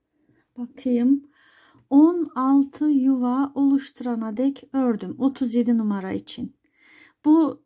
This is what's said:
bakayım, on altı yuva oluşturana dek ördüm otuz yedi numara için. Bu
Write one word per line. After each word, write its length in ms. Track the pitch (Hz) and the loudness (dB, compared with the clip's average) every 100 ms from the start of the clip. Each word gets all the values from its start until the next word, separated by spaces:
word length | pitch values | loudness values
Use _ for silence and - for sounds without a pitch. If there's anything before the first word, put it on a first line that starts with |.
| _ _ _ _ _ - | _ _ _ _ _ -16
bakayım, 760 | 240 - 262 240 247 277 - _ _ _ _ _ - | -16 -8 -2 0 2 0 -2 _ _ _ _ _ 0
on 400 | 277 320 359 311 | 4 4 2 -4
altı 500 | - 262 277 277 - | -2 2 2 2 -2
yuva 680 | 302 277 262 262 247 254 277 | 0 2 2 0 0 -2 -2
oluşturana 800 | - 277 277 - - 247 233 220 214 | 0 2 0 -2 -12 -8 -6 -6 -2
dek 280 | 269 277 - | -2 -4 -6
ördüm 440 | 269 254 214 185 - | -2 -2 -2 -6 -4
otuz 360 | 269 262 247 | -4 -2 -2
yedi 240 | 233 233 233 | 0 0 0
numara 340 | 214 202 190 | 0 -4 -6
için. 440 | 196 - - - _ _ _ _ _ _ _ | -8 -10 -12 -14 _ _ _ _ _ _ _
Bu 380 | 294 320 311 - | 2 2 2 -4